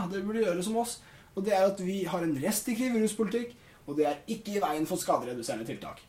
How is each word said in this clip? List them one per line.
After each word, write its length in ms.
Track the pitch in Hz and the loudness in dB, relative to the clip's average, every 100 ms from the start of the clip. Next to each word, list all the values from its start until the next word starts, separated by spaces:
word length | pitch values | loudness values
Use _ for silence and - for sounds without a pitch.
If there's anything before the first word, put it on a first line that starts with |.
| 180 | 0
dere 160 | 196 | -2
burde 220 | 196 226 202 | -2 2 2
gjøre 160 | 175 | 2
som 140 | 185 226 | 0 0
oss. 240 | 233 - - - - | -2 -6 -16 -20 -10
Og 80 | - | -4
det 100 | 196 190 | 2 6
er 80 | 196 | 6
at 140 | 196 | 4
vi 240 | 185 196 | -2 -2
har 180 | 170 185 | 0 0
en 160 | 165 139 | 0 2
restriktiv 500 | 170 214 - 226 254 226 | 0 0 0 0 2 2
ruspolitikk, 480 | 214 - 208 233 240 - - - - | 2 2 0 0 -4 -10 -20 -16 -4
og 80 | 147 | 0
det 80 | 147 | 2
er 160 | 147 - | 0 -6
ikke 260 | 226 208 | -8 -4
i 80 | 202 | -2
veien 240 | 156 151 156 | 0 0 -2
for 100 | 180 | 0
skadereduserende 680 | - 147 123 123 113 113 120 | 0 0 0 -4 -4 -4 -6
tiltak. 320 | 120 - - | -8 -10 -14